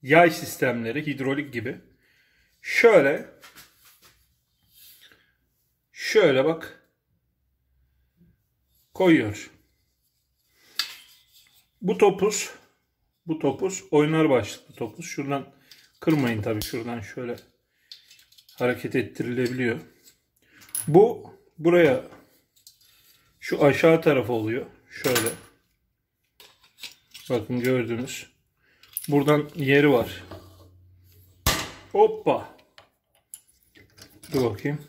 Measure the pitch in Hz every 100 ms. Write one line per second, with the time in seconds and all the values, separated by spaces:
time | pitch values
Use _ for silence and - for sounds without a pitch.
0 | 131 156 175 165 143 - 135 120 113 127
1 | 151 135 135 135 - 120 110 185 _ _
2 | _ _ _ _ _ _ - - 233 202
3 | 139 151 - - - - - _ _ _
4 | _ _ _ _ _ _ _ _ - -
5 | - _ _ _ _ _ _ _ _ -
6 | - 214 180 131 143 165 - - _ _
7 | _ _ _ _ _ _ _ _ _ _
8 | _ _ _ _ _ _ _ _ _ -
9 | 185 156 110 101 - _ _ _ _ _
10 | _ _ _ _ _ _ _ - - -
11 | - _ _ _ _ _ _ _ 180 214
12 | 202 190 196 208 - - _ _ _ _
13 | _ _ - 160 143 - 185 185 - 151
14 | 151 160 156 127 101 - _ - 117 -
15 | 170 - 139 139 - _ _ - _ _
16 | - 156 127 113 104 110 - 127 117 120
17 | 101 - 123 117 - _ _ _ _ -
18 | _ - _ _ _ - 127 120 120 127
19 | 117 - 113 123 123 127 123 117 - _
20 | _ _ _ _ _ _ - - - 156
21 | 226 233 - - _ _ 160 175 160 -
22 | - - _ _ _ _ - _ _ _
23 | _ _ _ _ - - 143 135 165 160
24 | 165 135 107 120 110 113 - - _ -
25 | - 120 110 - - _ _ _ _ _
26 | _ _ _ _ - _ _ _ - -
27 | _ - - 123 104 123 123 127 113 117
28 | 131 - - _ _ _ _ _ - -
29 | - 143 139 151 147 - 135 139 147 127
30 | 113 - - - - - - _ _ _
31 | _ _ _ _ - - - - - 190
32 | 214 - - 123 - - _ - _ _
33 | _ _ _ - _ _ _ _ - _
34 | - - - 139 123 101 143 147